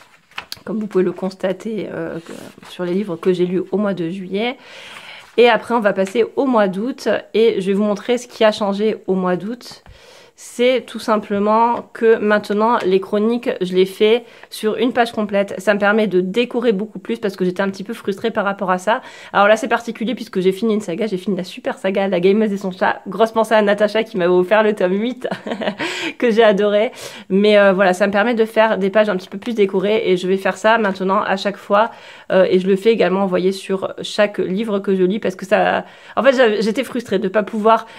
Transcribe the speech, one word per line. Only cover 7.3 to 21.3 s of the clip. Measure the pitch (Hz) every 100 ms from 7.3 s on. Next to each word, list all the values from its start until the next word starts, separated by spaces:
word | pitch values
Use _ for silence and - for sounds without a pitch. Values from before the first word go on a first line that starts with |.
et | 202 226 190
je | 185
vais |
vous | 196
montrer | 214 202 - 240
ce | -
qui | -
a | 220
changé | 214 202 196 214 214 -
au | 190
mois | 180 175
d'août. | 196 240 - - - - - - - _
C'est | - - 247 254 247
tout | 220
simplement | - 214 214 202 208 220 233 240 -
que | - 226 226
maintenant | 208 208 208 208 220 240
les | 180 190
chroniques | 190 208 214 240 254 -
je | 180 185
les | 185
fais | - 214 233 240 - -
sur | - 214 -
une | 247
page | 240 233
complète, | 233 208 202 196 196
ça | 202 202
me |
permet | 202 214 214
de | 180
décorer | 185 214 240 240 240
beaucoup | 190 214 190
plus | - 233
parce | 208 190
que | 180
j'étais | 180
un | 196
petit | 190
peu | 190
frustrée | 226 - 196 226
par | 220
rapport | 196 196 185
à | 185
ça. | 185 247 - - -
Alors | 180 202
là | 214
c'est | 233
particulier | 226 - 220 226 254
puisque | 226 190
j'ai | 185
fini | 190 226
une | 214
saga, | 214 165 220
j'ai | 185
fini | 196